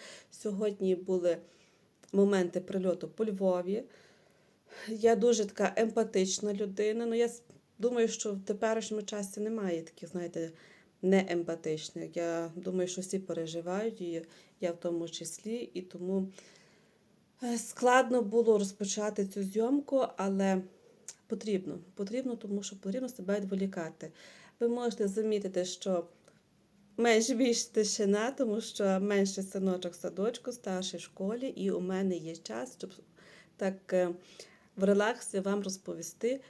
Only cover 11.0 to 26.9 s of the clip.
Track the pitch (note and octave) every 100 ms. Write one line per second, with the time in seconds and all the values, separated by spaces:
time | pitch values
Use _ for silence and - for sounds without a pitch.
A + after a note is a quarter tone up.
11 | F#3 F#3+ F#3 F3 E3+ E3 D#3+ D#3 - E3+
12 | D#3+ E3+ E3+ E3 E3 E3+ F#3 F#3 F3+ F#3+
13 | F#3 F#3+ F#3+ E3 D#3+ E3 F3 F#3+ A3+ G#3+
14 | F3 E3 D#3+ - - - F3 E3+ F3 E3+
15 | E3 - E3 - G#3+ A#3+ - F#3 F#3 E3+
16 | F3+ F#3+ F#3+ - - - - _ _ _
17 | _ _ _ - A#3+ A#3 - - B3 B3+
18 | A#3+ B3 G3+ A3+ A3+ G#3 G3 - G3 G#3+
19 | G#3 G#3 G3 G3+ F#3+ G#3 A#3 C#4+ C#4 C4+
20 | - - G3 G3 G3 F#3 F#3 - - _
21 | - - - G3+ G#3+ G3 E3 E3+ - -
22 | G3 B3 C4 A#3 G3+ G3+ G3 G3 G3 B3+
23 | B3+ - F#3 G#3 G3 F#3+ G3 F#3 D#3+ -
24 | D#3+ - - - - - A#3 A#3+ A#3+ A#3
25 | G3+ G3+ G#3+ G#3 G3 F3+ F3+ - G3 F3
26 | E3+ - _ _ _ _ _ _ _